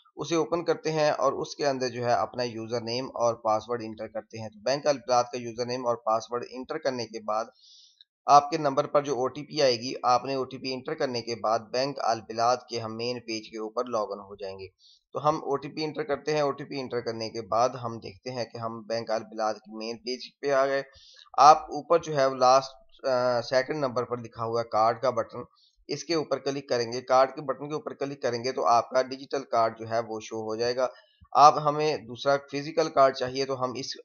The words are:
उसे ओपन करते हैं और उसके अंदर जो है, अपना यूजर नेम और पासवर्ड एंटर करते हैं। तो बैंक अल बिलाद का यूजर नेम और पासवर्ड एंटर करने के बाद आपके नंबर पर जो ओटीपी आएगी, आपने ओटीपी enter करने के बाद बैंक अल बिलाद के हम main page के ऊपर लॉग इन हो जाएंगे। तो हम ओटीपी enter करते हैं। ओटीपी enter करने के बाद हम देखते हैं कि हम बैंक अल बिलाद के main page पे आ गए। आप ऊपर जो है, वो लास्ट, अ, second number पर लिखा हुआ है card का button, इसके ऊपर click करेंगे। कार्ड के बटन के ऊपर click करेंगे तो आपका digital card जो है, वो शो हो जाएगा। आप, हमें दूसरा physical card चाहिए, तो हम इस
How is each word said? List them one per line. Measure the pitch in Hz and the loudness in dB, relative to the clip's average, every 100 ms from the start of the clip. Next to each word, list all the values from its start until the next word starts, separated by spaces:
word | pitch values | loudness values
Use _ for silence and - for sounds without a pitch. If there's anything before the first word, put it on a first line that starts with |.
| _ - | _ -12
उसे | 143 165 | -2 -2
ओपन | 156 170 | 0 -2
करते | 170 156 156 | -2 -2 -2
हैं | 156 151 | 0 2
और | - 135 | 2 0
उसके | - 156 - | 0 -6 -4
अंदर | 147 135 127 | -2 0 -2
जो | 117 120 | -2 0
है, | 113 | 0
अपना | 101 120 | 0 -4
यूजर | 123 113 110 117 | -6 -6 -6 -4
नेम | 110 120 131 | -4 -6 -6
और | - 117 | -2 0
पासवर्ड | 113 107 110 110 120 | 0 0 0 0 -6
एंटर | 110 107 110 | -6 -10 -10
करते | 110 - 113 | -10 -12 -12
हैं। | 110 | -14
तो | 107 | -8
बैंक | 110 143 147 | -4 0 0
अल | 139 | -2
बिलाद | 127 123 120 | 2 2 2
का | 127 | -4
यूजर | 120 113 120 | -8 -6 -4
नेम | 123 123 | -2 -2
और | 117 | -2
पासवर्ड | - 113 - 120 | 0 0 -2 -6
एंटर | - 127 127 151 | -6 -10 -10 -6
करने | 143 127 110 | -4 -4 -6
के | 110 | -8
बाद | 107 107 117 _ - - - _ _ _ - | -4 -4 -6 _ -20 -20 -20 _ _ _ 6
आपके | 143 143 160 | 6 6 0
नंबर | 147 135 143 | 0 0 2
पर | 151 | 0
जो | 139 123 | 0 -2
ओटीपी | 127 127 143 143 | -4 -6 -8 0
आएगी, | 139 120 123 135 120 | 2 2 -2 -2 2
आपने | 123 131 135 | 2 2 -4
ओटीपी | 127 131 131 | -4 -8 -8
enter | 131 127 | -8 -6
करने | 156 139 120 | -4 -4 -4
के | 113 113 | -6 -4
बाद | 107 113 | 0 0
बैंक | 104 123 139 139 | -2 -2 -2 -2
अल | - 117 | -2 -2
बिलाद | 101 113 117 123 - | -4 0 2 0 -2
के | 117 | -8
हम | 110 | -6
main | 110 120 123 | -6 -6 -6
page | 117 110 107 | -8 -10 -10
के | 110 | -10
ऊपर | 107 110 127 | -6 -6 -4
लॉग | 117 101 | -2 -4
इन | 101 | -6
हो | 98 101 | -12 -12
जाएंगे। | 98 98 95 _ _ _ _ | -12 -12 -14 _ _ _ _
तो | - | -4
हम | 147 156 - | -2 -2 -2
ओटीपी | 139 147 147 | -4 -4 -8
enter | 156 147 | -6 -6
करते | 151 143 127 | -4 -4 -2
हैं। | 151 | 0
ओटीपी | 143 135 135 143 | 0 -2 -8 -8
enter | 127 120 | -6 -6
करने | 120 113 110 | -4 -6 -6
के | 113 | -8
बाद | 101 107 127 131 | -2 0 2 0
हम | 120 113 | -8 -8
देखते | 113 - 127 | -12 -14 -10
हैं | 127 113 | -8 -8
कि | 120 | -8
हम | 113 113 104 | -8 -8 -6
बैंक | 113 113 | -6 -2
अल | 110 | -4
बिलाद | 107 110 110 107 | -4 -4 -2 -4
के | - 110 | -10 -12
main | 110 117 | -10 -8
page | 110 127 - - | -8 -10 -12 -8
पे | 139 | 0
आ | 135 139 | 2 2
गए। | 139 135 - - - - - | 0 -4 -14 -20 -20 -2 8
आप | 143 - - | 10 10 4
ऊपर | 143 139 170 | -6 2 2
जो | 156 | 2
है, | 151 135 | 0 0
वो | 131 | 4
लास्ट, | 127 135 135 - - - 135 | 6 6 4 -6 -20 -8 -2
अ, | 127 127 120 | 2 2 0
second | 113 131 131 151 | 2 0 0 -2
number | 135 117 | -2 -2
पर | 117 123 | -4 -6
लिखा | 113 - | -8 -8
हुआ | 113 117 | -4 -2
है | 117 | 0
card | 107 110 117 | 2 2 2
का | 131 | 0
button, | 113 110 120 123 _ _ _ - | 0 -4 -8 -14 _ _ _ -10
इसके | 143 - 165 | -8 -2 -2
ऊपर | 143 135 | 0 -2
click | 139 139 139 | -2 -6 -2
करेंगे। | 123 117 123 | -2 -2 -4
कार्ड | 127 127 135 | 2 4 4
के | - | 0
बटन | 127 127 143 | -8 -6 -6
के | 151 | -8
ऊपर | 143 | -8
click | 123 139 143 | -6 -6 -4
करेंगे | 127 117 120 | -4 -2 -4
तो | 131 | -2
आपका | 98 117 110 127 | 4 4 4 0
digital | 131 131 135 139 | 0 -4 -8 -8
card | 135 117 113 | -2 2 2
जो | 113 110 | -2 -4
है, | 113 | -4
वो | 113 110 | -4 -8
शो | 107 110 | -8 -8
हो | 110 110 | -6 -2
जाएगा। | 120 123 127 - _ _ _ - | -2 0 -2 -2 _ _ _ 10
आप, | 147 151 | 10 10
हमें | 151 147 151 131 113 | 4 2 0 -2 -6
दूसरा | 120 147 139 | -4 0 0
physical | - 139 143 160 160 | -2 -8 -4 0 2
card | 147 135 131 | 6 6 6
चाहिए, | 127 131 135 | -4 -2 -4
तो | 135 | -2
हम | 127 117 | -4 -4
इस | 139 - | -10 -8